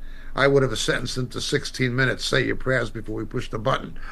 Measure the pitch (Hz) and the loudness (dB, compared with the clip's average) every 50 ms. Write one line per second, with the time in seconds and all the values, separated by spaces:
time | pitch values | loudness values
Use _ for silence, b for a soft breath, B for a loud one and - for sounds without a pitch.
0 | B B B B B B B - 131 139 139 139 135 127 113 104 - - 143 131 | B B B B B B B 4 4 6 6 6 4 4 2 0 0 0 0 0
1 | 127 123 - 131 127 120 - 127 - - - 143 - - - - 131 123 120 127 | -2 -4 -2 -2 -4 -4 -4 -4 -2 0 0 0 -2 -2 -2 0 0 0 2 2
2 | 131 123 107 - - - - 131 117 113 110 - - 127 131 127 120 110 113 120 | 2 2 2 0 0 2 2 2 2 2 0 0 2 2 2 2 0 -2 -4 -6
3 | - - 110 110 113 107 - 123 107 - - 113 107 131 139 143 - - - B | -6 -6 -4 -4 -4 -4 -4 -4 -4 -4 -4 -2 0 0 0 0 -2 -6 -8 B
4 | B B | B B